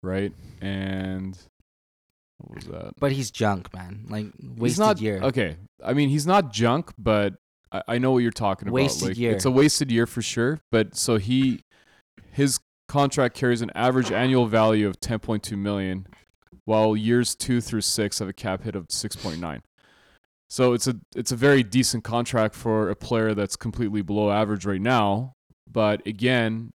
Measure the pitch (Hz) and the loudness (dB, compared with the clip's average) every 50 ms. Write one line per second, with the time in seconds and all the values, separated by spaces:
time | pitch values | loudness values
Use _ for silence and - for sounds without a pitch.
0 | - 92 92 95 98 101 - - - - - - - 98 98 98 95 95 95 95 | -6 -4 -2 -2 -2 -4 -6 -10 -20 -20 -18 -10 -8 -6 -6 -4 -4 -4 -4 -6
1 | 95 95 95 95 95 95 92 92 - _ _ _ _ _ _ _ _ _ _ _ | -6 -6 -6 -6 -8 -10 -10 -14 -20 _ _ _ _ _ _ _ _ _ _ _
2 | _ _ _ _ _ _ _ _ - - - - - - - 82 87 - - _ | _ _ _ _ _ _ _ _ -20 -18 -16 -16 -14 -14 -12 -12 -12 -14 -8 _
3 | - 143 135 135 131 104 - - 113 107 101 92 87 - - 92 92 90 98 104 | -2 -2 0 -2 -4 -6 -4 -2 0 0 0 -2 -6 -12 -14 -14 -14 -12 -14 -14
4 | 110 - 107 107 107 104 - - - 131 123 113 113 120 - 175 214 220 208 160 | -12 -8 -8 -8 -8 -8 -12 -18 -18 -16 -8 -2 -2 0 2 4 4 4 2 2
5 | 110 110 104 95 - 131 120 127 107 85 76 85 98 - _ _ - - 123 143 | 0 -2 -2 0 -2 0 0 0 -2 -2 -4 -8 -14 -20 _ _ -4 -2 0 2
6 | 147 139 139 151 143 165 185 202 190 131 104 104 117 117 123 131 131 - - - | 2 2 2 0 2 4 4 4 2 2 -2 0 2 2 2 2 -2 -6 -12 -6
7 | 104 113 107 104 101 101 95 - _ _ _ _ _ _ - 92 - - 117 120 | 0 2 2 4 2 0 -2 -6 _ _ _ _ _ _ -10 -10 -6 -2 -2 0
8 | 127 131 131 123 120 117 110 - 117 101 95 - - 98 113 131 135 139 - - | 2 4 4 4 4 2 0 0 -2 -2 -2 -2 -4 -2 0 2 2 2 0 -2
9 | 87 95 95 117 120 117 107 98 92 135 127 131 143 151 - - 139 135 117 113 | -4 -4 -2 -2 0 0 0 2 2 2 4 6 4 4 4 2 0 0 2 2
10 | 120 117 - 123 110 - - - 117 123 151 156 _ _ - 113 110 98 - - | 2 0 -2 -6 -6 -4 -2 0 0 0 0 -4 _ _ 2 2 2 2 -2 -4
11 | - - 120 110 98 107 127 131 135 131 120 - _ _ _ _ _ _ _ _ | 0 2 2 0 2 2 2 2 4 2 0 -2 _ _ _ _ _ _ _ _
12 | _ _ _ - - _ - - 139 143 127 - _ _ _ _ _ _ - 143 | _ _ _ -20 -20 _ -2 0 0 2 0 -2 _ _ _ _ _ _ 0 2
13 | 143 139 - - 135 123 - - - 127 120 117 117 107 - - 117 127 127 131 | 2 2 2 2 0 0 0 0 0 0 2 2 -2 -6 -4 0 0 2 4 2
14 | 127 107 104 101 123 131 131 127 120 113 104 113 110 110 110 107 104 101 92 - | 2 2 0 0 2 4 4 4 4 4 4 4 4 6 4 4 2 0 -2 -4
15 | - - 117 107 - - 113 104 - - 110 101 98 101 101 101 98 92 92 95 | -6 -4 -4 -4 -2 -4 -4 -4 -4 -6 -6 -4 -2 -2 -2 -2 -2 -2 -4 -6
16 | 95 92 - _ _ _ _ _ _ _ - - _ - 110 110 110 110 110 107 | -8 -12 -20 _ _ _ _ _ _ _ -20 -16 _ 0 2 4 4 4 2 2
17 | 107 110 120 123 123 113 - _ - - 127 120 117 - - 110 98 - - - | 2 2 2 2 2 0 -2 _ -2 0 0 0 0 -2 -4 -4 -2 -2 -2 0
18 | 107 104 - - 110 95 98 - - 101 95 95 - 117 98 101 87 - - - | -2 -2 -2 -4 -6 -8 -8 -8 -6 -4 -4 -4 -6 -6 -8 -8 -8 -8 -8 -8
19 | - 107 - - - 101 80 82 85 82 73 58 - _ _ _ _ _ _ _ | -6 -8 -10 -8 -8 -8 -8 -6 -8 -8 -10 -12 -14 _ _ _ _ _ _ _
20 | _ _ _ _ _ _ _ _ _ _ - - 131 127 123 120 - 135 123 107 | _ _ _ _ _ _ _ _ _ _ -2 2 2 4 4 2 0 -2 -4 -4
21 | - _ - - 120 - 131 117 123 143 143 135 123 101 92 127 127 - - 117 | -8 _ -10 -8 -6 -6 -4 2 4 6 6 6 4 2 2 2 2 2 0 -4
22 | - - 110 120 120 - - 120 110 110 - - - 117 110 110 107 90 104 - | -4 -2 -2 -2 -2 0 0 0 0 0 -2 -4 -4 -2 0 0 0 -2 -2 -6
23 | - - 123 113 110 110 107 101 101 98 - - - 117 104 - 120 107 104 107 | -4 -4 -2 0 0 0 0 0 -2 -4 -4 -6 -8 -8 -4 -4 -4 -2 -2 -4
24 | 101 82 101 104 107 104 101 104 110 104 107 101 87 101 98 92 98 117 127 120 | -4 -2 0 0 2 2 2 2 2 0 0 -4 -2 -4 -4 -2 0 2 2 2
25 | 107 101 98 107 123 131 - _ _ _ _ _ _ _ - 117 107 104 104 104 | 4 2 0 0 -2 -6 -12 _ _ _ _ _ _ _ -2 0 2 2 2 0
26 | - - 110 98 117 123 131 123 117 110 113 113 117 113 - | -4 -8 -6 -2 0 2 2 2 0 0 -2 -6 -10 -14 -18